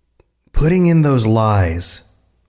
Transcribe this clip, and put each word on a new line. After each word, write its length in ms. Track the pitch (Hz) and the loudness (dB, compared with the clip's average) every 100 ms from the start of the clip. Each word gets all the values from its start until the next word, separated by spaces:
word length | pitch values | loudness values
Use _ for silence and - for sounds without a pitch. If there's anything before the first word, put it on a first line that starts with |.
| _ _ _ _ _ | _ _ _ _ _
putting 340 | - 151 185 175 | -2 0 2 2
in 160 | 165 | 2
those 240 | 147 131 110 | 2 0 0
lies 840 | 113 110 101 87 85 - - - _ _ _ | 0 0 0 -2 -4 -6 -8 -16 _ _ _